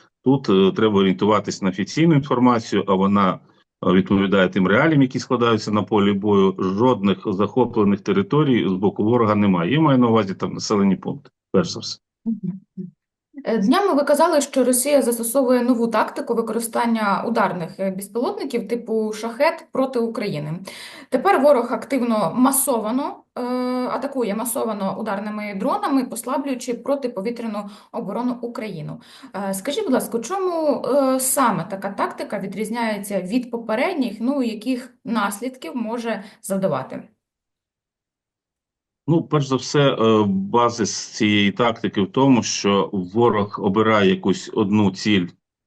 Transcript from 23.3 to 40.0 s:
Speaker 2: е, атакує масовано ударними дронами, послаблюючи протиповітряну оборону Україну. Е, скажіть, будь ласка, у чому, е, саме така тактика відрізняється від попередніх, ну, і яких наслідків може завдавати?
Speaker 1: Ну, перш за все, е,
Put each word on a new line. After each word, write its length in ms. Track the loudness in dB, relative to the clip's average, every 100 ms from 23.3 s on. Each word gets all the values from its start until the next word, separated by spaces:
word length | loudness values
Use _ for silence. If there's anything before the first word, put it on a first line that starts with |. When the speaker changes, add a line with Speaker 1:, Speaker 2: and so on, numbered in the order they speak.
| -8
Speaker 2:
е, 40 | -6 -4 -2 -4 -4
атакує 440 | -6 -6 -4 -2
масовано 600 | -2 -4 -4 -4 -4 -4 -4
ударними 540 | -6 -6 -6 -8 -8
дронами, 500 | -4 -4 -2 0 0
послаблюючи 680 | -2 -6 -6 -4 -4 -6 -6
протиповітряну 960 | -6 -4 -4 -4 -6 -6 -6 -8 -8 -10 -16 -14
оборону 460 | -10 -6 -4 -4 -4
Україну. 580 | -8 -8 -10 -10 -10 -12 -18 -20 -14 -8
Е, 180 | -6
скажіть, 300 | -4 -4 -4
будь 80 | 0
ласка, 260 | 0 0 -4
у 20 |
чому, 640 | -4 -4 -2 -2 -2 -2 0
е, 340 | 2 2 0
саме 440 | 0 2 2 0
така 260 | -6 -8 -8
тактика 480 | -4 -6 -6 -8 -8
відрізняється 840 | -8 -6 -6 -4 -4 -4 -4 -6
від 300 | -2 -2 -2
попередніх, 680 | -6 -4 -2 0 -2 -4 -2
ну, 220 | -2 0
і 60 | -2
яких 460 | -4 -4 -4 -6 _
наслідків 680 | -6 -2 -2 -4 -8 -10 -10 -6
може 460 | -6 -4 -4 -6 -10 -14
завдавати? 600 | -6 -2 0 -2 -6 -12 -16 _ _ _ _ _ _ _ _ _ _ _ _ _ _ _ _ _ _ _ 0
Speaker 1:
Ну, 160 | 0
перш 240 | 2 -2 0
за 100 | -2
все, 360 | 0 2 2
е, 320 | 4